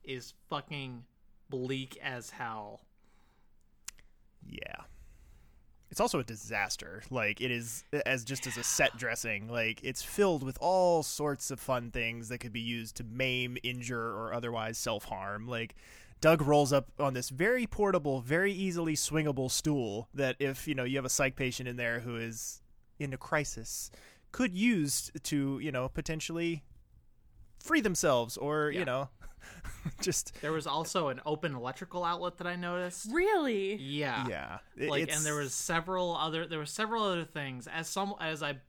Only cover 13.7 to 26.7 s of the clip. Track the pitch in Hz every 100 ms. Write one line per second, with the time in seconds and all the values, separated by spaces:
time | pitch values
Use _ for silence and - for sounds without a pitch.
13.7 | 123 120 120 113 101 113 117 120 113 110
14.7 | 117 117 104 - 98 98 104 117 120 113
15.7 | - - - - - 160 160 143 147 139
16.7 | 139 - - 143 127 - 131 190 254 233
17.7 | - 202 180 143 131 123 160 196 190 190
18.7 | 170 165 151 - 156 151 135 127 - 156
19.7 | 143 113 104 113 135 135 127 139 131 156
20.7 | 135 127 135 127 - 135 135 131 123 127
21.7 | 123 120 117 120 117 113 113 - - -
22.7 | - - - 143 131 - 156 147 - 113
23.7 | - - - - - - - 247 180 240
24.7 | 208 147 - - - - 147 139 135 147
25.7 | 131 131 - 151 156 - 170 170 165 -